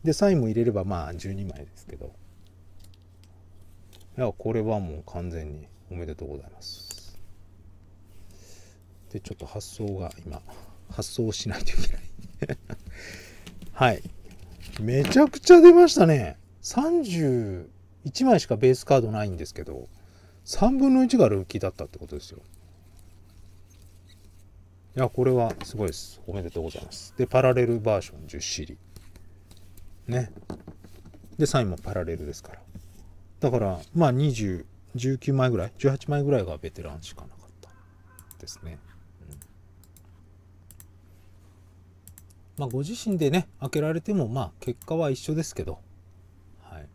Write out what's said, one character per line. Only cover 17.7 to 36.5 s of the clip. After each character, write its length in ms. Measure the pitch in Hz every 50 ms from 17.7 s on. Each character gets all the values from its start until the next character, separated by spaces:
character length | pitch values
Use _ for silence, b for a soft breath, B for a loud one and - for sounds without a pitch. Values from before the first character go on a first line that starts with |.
| - - - - - - -
一 200 | 143 - - 254
枚 160 | 262 233 165
し 60 | -
か 100 | - 117
ベ 160 | 107 127 127
ー 20 | 131
ス 100 | - -
カ 120 | - 143
ー 40 | 135
ド 100 | 113 110
な 120 | 110 107 107
い 60 | 101
ん 60 | 92
で 100 | 87 -
す 80 | - -
け 80 | -
ど、 260 | 76 - 67 64 62 - b b b b b b b b b b b
三 320 | - - - 202 226 269
分 180 | 262 269 277 262
の 100 | 262 262
一 140 | 240 - 240
が 100 | 170 110
ル 140 | 104 98
ー 20 | 92
キ 140 | - - 104
ー 20 |
だ 80 | - 92
っ 40 |
た 120 | - - 82
っ 40 | -
て 100 | - -
こ 80 | -
と 100 | - 76
で 60 | 71
す 100 | - -
よ。 80 | - - - - - - - - - - - - - - - - - - - - - - - - - - - - - - - - - - - - - - - - - - - - - - - - - - - - -
い 40 | 127
や、 80 | 131 117
こ 160 | - - 123
れ 60 | 131
は 240 | 127 123 117 113 - - -
す 120 | - -
ご 80 | 104 104
い 20 |
で 60 | 87
す。 280 | - - - - - - -
お 80 | - 90
め 80 | 101
で 80 | 87 85
と 100 | - 85
う 40 | 80
ご 60 | 80
ざ 100 | - -
い 40 | -
ま 80 | -
す。 220 | - - - - -
で、 100 | - 127
パ 160 | - - 131
ラ 120 | 131 131 127
レ 100 | 127 123
ル 160 | 117 117 113
バ 180 | 107 113 107 98
ー 20 |
ジ 80 | - -
ョ 20 | -
ン 120 | 73 78
十 140 | - - 76
種 260 | - - - - 76
類。 120 | - - - - - - - - - - - - - - - - - - - - - - - - - - - -
ね。 240 | - 117 127 123 - - - - - - - - - - - - - - - - - - - - - - -
で、 80 | 156
サ 140 | - - 139
イ 40 | 117
ン 60 | 98
も 60 | 87
パ 180 | - - 98 98
ラ 100 | 95 87
レ 120 | 82 85
ル 100 | - 78
で 80 | 73 85
す 80 | -
か 100 | - -
ら。 60 | - - - - - - - - - - - - - - - - - -
だ 100 | - 135
か 80 | 120 120
ら、 220 | 107 98 92 80 76 - -
ま 140 | 165 170 139
あ、 40 |
二 200 | 123 127 147 151
十、 340 | 127 113 107 98 92 85 - - - - - - -
十 220 | 123 120 131 135
九 160 | 123 - -
枚 180 | 135 135 127 127
ぐ 60 | 120
ら 120 | 95 85 101
い、 40 | - -
十 100 | - 135
八 220 | 135 135 - -
枚 120 | 147 143 139
ぐ 60 | 143
ら 100 | 143 120
い 40 | 95
が 140 | 85